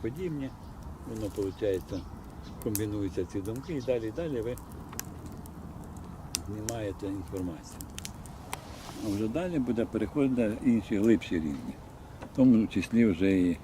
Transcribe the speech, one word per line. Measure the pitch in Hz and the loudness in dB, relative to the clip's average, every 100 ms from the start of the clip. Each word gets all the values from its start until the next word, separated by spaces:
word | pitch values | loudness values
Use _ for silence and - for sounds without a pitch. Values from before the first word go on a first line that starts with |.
подібні, | 110 147 185 147 135 - - - - - - | -6 -4 -4 -4 -6 -8 -14 -12 -12 -12 -10
воно, | 110 107 - | -6 -6 -2
виходить, | 98 92 107 92 - 95 - - - - - - | -2 0 0 0 -2 -8 -8 -12 -14 -14 -12 -6
комбінуються | 120 104 107 104 98 87 | 0 0 0 -2 -2 -2
ці | 90 101 | -4 -4
думки | 98 120 165 | -4 -6 -6
і | 147 | -6
далі, | 120 123 110 | 0 0 0
і | |
далі | 120 170 127 | -4 -4 -2
ви | 113 127 - - - - - - - - - - - - - - - - - - - | -4 -6 -10 -14 -12 -10 -10 -10 -12 -12 -14 -14 -14 -12 -12 -12 -14 -14 -6 -6 -4
знімаєте | 107 110 117 104 92 98 | -6 -4 -4 -4 -4 -4
інформацію. | 98 90 98 90 78 - - - - - - - - - - - - - - 107 | -4 -6 -4 -4 -6 -12 -10 -10 -10 -10 -10 -12 -12 -10 -12 -10 -14 -12 -6 -2
А | |
вже | 101 110 | 0 0
далі | 139 180 165 | 0 0 0
буде | 127 117 | 2 2
переходити | 104 110 104 151 139 123 110 | 2 0 0 2 4 4 2
на | 110 131 | 2 4
інші | 113 - 104 | 4 4 4
глибші | 110 101 - | 8 8 6
рівні, | 85 78 69 - - - - - - - | 0 0 -4 -6 -10 -12 -16 -16 -14 -6
в | - | 6
тому | 131 113 101 | 10 10 6
числі | 101 - 117 113 | 2 2 6 6
вже | 82 95 95 | 6 6 8
і | 90 82 | 6 2